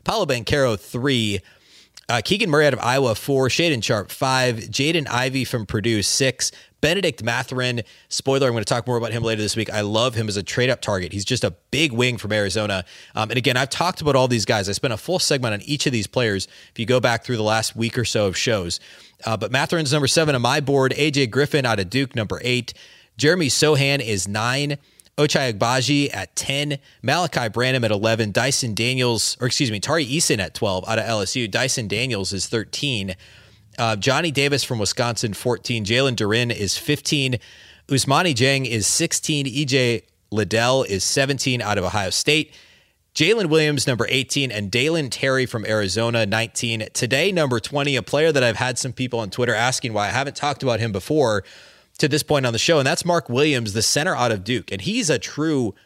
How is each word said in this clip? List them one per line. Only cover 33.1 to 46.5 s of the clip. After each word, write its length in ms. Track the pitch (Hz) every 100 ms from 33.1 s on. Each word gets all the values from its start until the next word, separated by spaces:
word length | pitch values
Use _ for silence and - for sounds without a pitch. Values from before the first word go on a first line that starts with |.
| 92 - - - - - -
Uh, 180 | 113 104
Johnny 360 | 113 135 170
Davis 320 | 135 139 143
from 160 | - 117
Wisconsin, 560 | 98 - 120 110 113 95
fourteen. 500 | 123 117 - 117 98
Jalen 300 | 120 135 113
Duren 360 | 104 113 120
is 240 | 113 98 -
fifteen. 600 | - 147 - 151 135 123 - - - - -
Ousmane 440 | 135 135 139 180
Dieng 320 | 117 131 135 127
is 220 | 113 98
sixteen. 580 | - 165 - - 147 135
E 200 | 127 147
J 360 | 135 123 113 - _ -
Liddell 500 | 104 98 110 120 131
is 220 | 117 98
seventeen 580 | - - 135 135 135 123
out 160 | 104 101
of 60 |
Ohio 260 | 87 104 95
State. 460 | - - 156 - - - _ _ _ _
Jalen 340 | - 160 233 175
Williams, 400 | 156 151 143 143
number 200 | 117 110
eighteen, 420 | 131 127 143 135
and 200 | 107 101
Dalen 380 | 120 147 165 131
Terry 360 | - 135 131 123
from 200 | 117 107
Arizona, 600 | 110 101 101 117 117 104
nineteen. 600 | 110 113